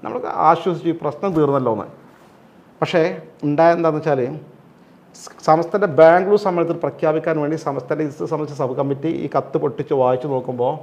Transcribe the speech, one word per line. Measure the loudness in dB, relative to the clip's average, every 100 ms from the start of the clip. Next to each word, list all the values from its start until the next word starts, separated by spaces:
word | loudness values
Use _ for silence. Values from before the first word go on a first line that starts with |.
നമ്മൾ | -10 -10 -8 0 2
ആശ്വസിച്ചു, | 2 0 -2 -4
ഈ | -4
പ്രശ്നം | -4 -4 -4 0
തീർന്നല്ലോ | 2 2 0 -4
എന്ന്. | -6 -16 -20 -20 -20 -20 -20 _ -20 -6
പക്ഷേ | -2 0 0 -2 -14 -8 -4
ഉണ്ടായെന്താണെന്ന് | 4 4 4 2 0
വെച്ചാൽ | -2 -2 -2 -6 -16 -20 -20 _ -20 -20 _ -20 -20 -6 2
സമസ്തൻ്റെ | 2 2 0 0 8
ബാംഗ്ലൂർ | 8 8 4 2 2
സമ്മേളനത്തിൽ | -2 -2 -2 -4
പ്രഖ്യാപിക്കാൻ | -2 0 0 -2 -2
വേണ്ടി | -2 -4 -4
സമസ്തൻ്റെ | -6 -6 -4 -4
ഇത് | -6 -6
സംബന്ധിച്ച | -6 -6 -4
സബ് | -4 -2
കമ്മിറ്റി | -4 -2 -4 -4 -2
ഈ | -4
കത്ത് | -2 -2
പൊട്ടിച്ച് | -2 -4 -4 2
വായിച്ചു | 2 2 -2
നോക്കുമ്പോൾ | -4 -6 -4 -4 -4